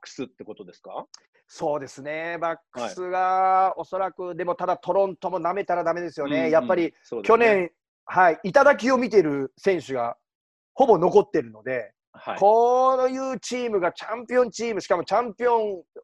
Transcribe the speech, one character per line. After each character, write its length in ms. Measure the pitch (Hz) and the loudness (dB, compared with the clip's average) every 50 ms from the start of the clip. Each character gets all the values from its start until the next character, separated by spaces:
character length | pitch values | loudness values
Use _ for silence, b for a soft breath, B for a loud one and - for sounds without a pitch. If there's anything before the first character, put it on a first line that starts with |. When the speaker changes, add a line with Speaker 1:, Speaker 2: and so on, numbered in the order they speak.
Speaker 1:
ク 80 | - - | -18 -18
ス 160 | - - 127 | -12 -12 -12
っ 40 | - | -12
て 160 | _ - 95 | _ -18 -18
こ 100 | 107 104 | -18 -16
と 100 | - 101 | -16 -18
で 100 | 87 - | -20 -20
す 60 | _ | _
か？ 260 | _ 92 98 139 - - b b b b b b b _ | _ -14 -14 -14 -14 -14 b b b b b b b _
Speaker 2:
そ 280 | - - 170 151 147 | -12 -6 -4 -4 -4
う 40 | 151 | -4
で 60 | 135 123 | -6 -12
す 140 | - 139 | -16 -14
ね。 360 | 135 147 156 160 165 170 170 165 | -12 -10 -10 -8 -8 -8 -8 -6
バ 160 | 165 165 165 | -6 -6 -6
ッ 20 | - _ _ | -8 _ _
ク 80 | - 127 - 196 | -10 -10 -8 -8
ス 180 | 185 185 180 180 | -8 -10 -8 -6
が、 100 | 185 185 | -2 -2
Speaker 1:
は 500 | 185 185 185 190 190 190 190 185 190 185 | 0 0 2 2 2 4 4 4 4 2
い。 100 | - 165 | 0 -4
Speaker 2:
お 40 | 160 | -8
そ 140 | - 190 185 | -8 -6 -4
ら 140 | 190 185 | -4 -6
く、 220 | - - 185 180 175 | -6 -8 -10 -10 -8
で 100 | 160 180 | -6 -4
も 120 | 175 175 | -4 -4
た 100 | - 180 | -2 -2
だ 100 | 180 - | -4 -4
ト 160 | - - 175 | -4 -4 -2
ロ 140 | 180 196 196 | 0 0 0
ン 100 | 190 170 | 0 -2
ト 140 | - - 175 | -6 -8 -6
も 100 | 180 180 | -6 -4
舐 140 | 160 170 185 | -4 -4 -4
め 100 | 202 196 | -4 -2
た 120 | - 175 | -2 -2
ら 80 | 175 170 | -2 0
ダ 100 | 165 165 | -2 -2
メ 60 | 175 | -2
で 100 | 175 165 | -6 -8
す 80 | - 156 | -6 -6
よ 80 | 143 | -4
ね。 120 | 139 147 160 | -2 -2 -2
Speaker 1:
う 20 | |
ん、 20 | 165 | 0
う 20 | 156 | 2
ん。 20 | |
Speaker 2:
や 100 | 160 160 | 2 2
っ 60 | - | 2
ぱ 80 | 117 185 | 2 0
り、 180 | 175 165 151 - _ | 0 0 -2 -6 _
Speaker 1:
そ 180 | _ _ 120 113 | _ _ -10 -4
う 20 | |
で 40 | 98 - | 2 4
す 40 | |
ね。 40 | 226 | 4
Speaker 2:
去 0 | |
年、 340 | 233 240 226 208 190 175 165 - _ _ _ _ _ _ | 6 6 4 4 2 0 -4 -8 _ _ _ _ _ _
は 280 | - - 175 185 170 | -2 2 4 4 4
い、 80 | 156 - | 4 2
頂 480 | - 185 165 277 269 285 277 196 208 262 | -4 2 4 6 6 6 4 4 2 0
を 80 | 269 240 | 0 0
見 100 | 254 202 | 0 4
て 140 | 214 196 | 4 4
る 300 | 160 151 143 139 135 - - | 4 4 0 -4 -6 -8 -10
選 240 | _ - 196 185 160 | _ -2 0 0 0
手 140 | 120 131 135 | -4 -6 -4
が 220 | 123 117 117 - - _ _ _ _ _ _ _ _ _ _ _ | -4 -4 -4 -6 -10 _ _ _ _ _ _ _ _ _ _ _
ほ 120 | - 269 | 2 4
ぼ 120 | 247 208 160 | 6 6 6
残 220 | 175 185 - 208 | 4 6 6 4
っ 100 | 185 - | 4 4
て 100 | - 156 | 0 -4
る 120 | 120 113 | -4 -4
の 100 | 110 107 | -10 -12
で、 300 | 104 127 131 120 107 - _ _ _ _ _ - | -8 -6 -6 -6 -6 -10 _ _ _ _ _ -14
Speaker 1:
は 160 | - - - | -10 -10 -2
い。 40 | 180 | 2
Speaker 2:
こ 680 | 190 208 220 233 240 240 247 254 262 262 262 254 254 | 4 4 6 6 4 4 4 2 2 2 2 0 0
う 40 | 262 | -2
い 240 | 262 262 269 262 254 | -2 -4 -6 -6 -8
う 60 | 202 | -8
チ 160 | - - 233 | -8 -8 -6
ー 140 | 247 247 233 | -6 -4 -4
ム 100 | 208 190 | -2 -2
が 120 | 175 170 | -2 -2
チ 120 | - - - | -4 -6 -10
ャ 120 | - 220 | -12 -12
ン 100 | 240 233 | -12 -8
ピ 100 | - 240 | -2 0
オ 80 | 247 247 | 0 0
ン 60 | 220 | 0
チ 140 | - - 226 | -2 -6 -6
ー 80 | 233 214 | -4 -4
ム、 60 | 175 | -6
し 80 | - - | -2 -2
か 80 | 190 | -2
も 80 | 175 - | -2 0
チ 100 | - 190 | 0 -2
ャ 80 | 220 | -2
ン 120 | 247 233 190 | -2 -2 -6
ピ 100 | - 247 | -4 0
オ 120 | 240 240 226 | 0 0 0
ン 240 | 214 208 190 170 - _ _ - | 0 -2 -6 -10 -14 _ _ -20